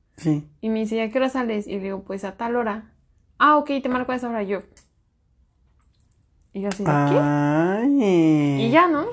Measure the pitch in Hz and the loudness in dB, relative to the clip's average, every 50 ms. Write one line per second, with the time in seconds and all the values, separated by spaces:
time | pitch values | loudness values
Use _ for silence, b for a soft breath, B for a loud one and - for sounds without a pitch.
0 | _ _ _ - - 160 151 147 147 - _ _ - 220 220 220 220 214 220 226 | _ _ _ -6 -2 -2 -2 -2 -2 -10 _ _ -6 -4 -4 -2 -4 -4 -2 -4
1 | 226 220 220 262 262 262 262 262 247 226 220 208 208 - 185 202 190 196 196 190 | -4 -2 -2 -2 -2 0 -2 -4 -4 -2 -4 -4 -6 -6 -8 -8 -8 -8 -8 -10
2 | 190 - 190 196 202 196 185 - 233 233 240 240 233 220 202 220 214 - _ _ | -10 -10 -12 -10 -10 -10 -10 -8 -6 -4 -2 -2 -2 -2 -4 -6 -10 -16 _ _
3 | _ _ _ _ _ _ _ _ - 285 302 294 - 294 277 269 262 262 247 247 | _ _ _ _ _ _ _ _ 4 4 4 4 2 0 -4 -4 -2 -2 -2 -2
4 | 254 - 254 254 247 240 233 226 202 190 202 185 - - _ - _ _ _ _ | -2 -4 -4 -4 -4 -6 -4 -6 -4 -4 -6 -6 -6 -12 _ -20 _ _ _ _
5 | _ _ _ _ _ _ _ _ _ _ _ _ _ _ _ _ _ _ _ _ | _ _ _ _ _ _ _ _ _ _ _ _ _ _ _ _ _ _ _ _
6 | _ _ _ _ _ _ _ _ _ _ _ 196 196 202 190 196 202 170 147 147 | _ _ _ _ _ _ _ _ _ _ _ -8 -6 -6 -6 -4 0 0 2 2
7 | 143 143 143 143 147 147 147 147 147 147 147 156 165 180 190 214 233 277 285 277 | 2 2 2 2 2 2 2 2 2 2 2 2 2 0 0 0 0 2 2 2
8 | 233 202 185 175 160 160 156 151 147 143 139 139 220 233 240 320 349 349 320 285 | 4 4 4 4 6 6 4 4 2 2 0 0 0 2 4 4 4 4 2 0
9 | 320 453 | -2 -6